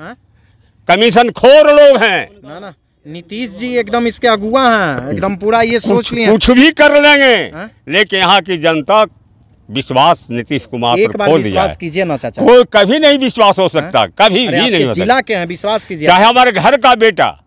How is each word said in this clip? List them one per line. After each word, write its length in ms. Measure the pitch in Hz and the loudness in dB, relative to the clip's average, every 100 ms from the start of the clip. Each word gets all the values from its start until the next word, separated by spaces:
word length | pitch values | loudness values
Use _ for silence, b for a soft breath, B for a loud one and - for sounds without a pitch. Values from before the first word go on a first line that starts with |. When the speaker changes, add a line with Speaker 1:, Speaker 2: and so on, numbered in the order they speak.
Speaker 1:
हाँ? 160 | 160 254 _ _ _ _ _ _ - | -20 -20 _ _ _ _ _ _ -2
Speaker 2:
कमीशन 420 | 185 226 202 240 | 2 2 2 0
खोर 500 | - 254 294 302 294 | 2 4 6 6 6
लोग 220 | 285 254 | 4 4
हैं। 280 | 220 175 - _ | 0 -2 -6 _
Speaker 1:
ना, 160 | 131 160 | -20 -20
ना, 140 | 202 143 _ _ 147 | -20 -20 _ _ -20
नीतीश 440 | 165 170 208 247 | -20 -14 -12 -12
जी 260 | 196 247 247 | -10 -6 -4
एकदम 300 | 202 233 240 | -4 -2 -4
इसके 220 | - 240 | -2 -2
अगुआ 480 | 220 214 254 254 220 | -2 -2 0 2 2
हैं, 340 | 175 127 131 | 0 -4 -8
एकदम 260 | 101 190 190 | -6 -6 -4
पूरा 260 | 202 226 | -2 0
ये 180 | 226 233 | 0 -2
सोच 120 | 226 | 0
Speaker 2:
कुछ, 200 | 233 220 | -2 -2
Speaker 1:
लिए 120 | 240 | -2
हैं। 80 | 220 | 0
Speaker 2:
कुछ 180 | 214 - | 2 2
भी 200 | 247 294 | 2 2
कर 320 | 294 294 294 | 2 2 4
लेंगे, 540 | 294 285 269 220 120 156 | 2 4 2 0 -4 -12
Speaker 1:
हाँ? 140 | 214 _ - | -18 _ -6
Speaker 2:
लेकिन 300 | 170 214 190 | -2 -2 -2
यहाँ 220 | 180 196 | 0 0
की 160 | 180 180 | 0 -4
जनता 500 | 160 160 135 214 214 _ _ _ _ _ - | -2 -2 0 0 0 _ _ _ _ _ -12
विश्वास 560 | 113 - 131 151 170 - | -10 -4 0 2 0 -4
नीतीश 360 | 117 113 143 - | -10 -6 -8 -8
कुमार 320 | 123 117 170 | -6 -2 -2
Speaker 1:
एक 120 | 214 | -2
Speaker 2:
पर 60 | 208 | -2
Speaker 1:
बार 120 | 202 | -2
Speaker 2:
खो 100 | 160 | 0
दिया 60 | |
Speaker 1:
विश्वास 260 | 110 185 196 | 0 -2 -4
Speaker 2:
है। 60 | - | -6
Speaker 1:
कीजिए 240 | 170 160 | -8 -6
ना 120 | 180 139 | -6 -6
चाचा। 260 | 120 - | -8 -2
Speaker 2:
कोई 220 | - 247 | 4 4
कभी 340 | - 214 202 302 | 4 0 0 2
नहीं 200 | 302 285 | 2 2
विश्वास 400 | 262 - 208 190 | 0 0 0 2
हो 40 | |
Speaker 1:
हाँ? 60 | 185 | -2
Speaker 2:
सकता, 380 | 156 156 143 98 | -2 -2 -2 -2
कभी 400 | - 214 180 214 | 0 0 2 -2
Speaker 1:
अरे, 100 | 170 | -2
Speaker 2:
भी 80 | |
Speaker 1:
आपके 120 | 240 180 | -2 0
Speaker 2:
नहीं 80 | |
हो 80 | 135 | -2
Speaker 1:
जिला 220 | 113 190 | -2 -2
Speaker 2:
सकता। 60 | 254 | -2
Speaker 1:
के 140 | - | -2
हैं, 120 | 202 170 | -6 -8
विश्वास 380 | 175 208 220 | -8 -6 -6
कीजिए। 240 | - 175 156 | -6 -4 0
Speaker 2:
चाहे 160 | 180 | 4
हमारे 280 | 220 247 247 | 4 4 2
घर 240 | 190 175 269 | 2 0 2
का 180 | 254 | 0
बेटा, 500 | 240 220 165 120 73 | 0 0 0 -2 -4